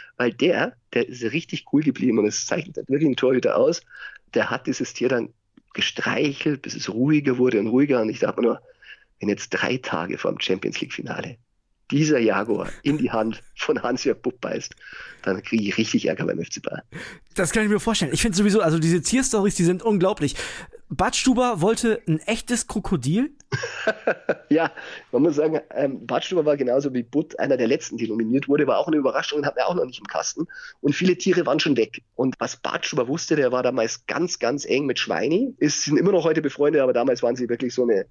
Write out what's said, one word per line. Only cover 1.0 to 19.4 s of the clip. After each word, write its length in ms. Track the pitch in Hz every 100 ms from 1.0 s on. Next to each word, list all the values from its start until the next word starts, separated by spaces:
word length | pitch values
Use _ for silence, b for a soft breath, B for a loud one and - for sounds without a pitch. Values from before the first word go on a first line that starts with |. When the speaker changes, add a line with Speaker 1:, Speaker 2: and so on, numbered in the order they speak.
| -
Speaker 1:
ist 160 | 123
richtig 420 | 113 151 - - -
cool 100 | 143
geblieben 380 | 151 127 127 113
und 60 | 104
es 200 | - -
zeichnet 300 | - - -
wirklich 340 | - 139 156
ein 60 | 120
Torhüter 400 | 127 127 - -
aus. 260 | 135 170 B B B B _
Der 160 | 117 110
hat 180 | 120 -
dieses 260 | 127 127
Tier 140 | - 120
dann 220 | 123 113 - _ _ _
gestreichelt, 880 | - - - - - 147 139 156 139
bis 120 | - 110
es 180 | -
ruhiger 440 | 107 139 151 139 123
wurde 240 | 123 110
und 60 | 110
ruhiger. 340 | 127 143 127
Und 80 | 110
ich 100 | -
dachte 220 | 110 -
mir 60 | 117
nur, 140 | - B B B B B _
wenn 80 | 101
jetzt 220 | 101 -
drei 260 | - - 131
Tage 400 | - 80 85 -
vor 140 | -
dem 100 | -
Champions 400 | - 95 - -
League-Finale 560 | - - - - - - _ _ _ _ -
dieser 280 | 143 156 139
Jaguar 480 | 113 98 110 95 90 -
in 140 | 143 151
die 120 | -
Hand 320 | 113 110 110 - -
von 260 | - 131
Hans-Jörg 360 | 120 127 - -
Butt 200 | 123 -
beißt, 340 | 98 - - - B B B B
dann 200 | - 95
kriege 220 | - 113
ich 140 | 101 98
richtig 280 | 107 117 -
Ärger 180 | 90 -
beim 140 | -
F 100 | -
C 100 | -
Bayern. 220 | - - - 165 B B - -
Speaker 2:
Das 160 | 180
kann 100 | 226
ich 60 | 214
mir 100 | 208
vorstellen. 320 | 226 214 151
Ich 80 | -
finde 160 | 226 180
sowieso, 220 | 208 214
also 200 | 165 160
diese 220 | 160 175
Tierstories, 540 | - 254 - 220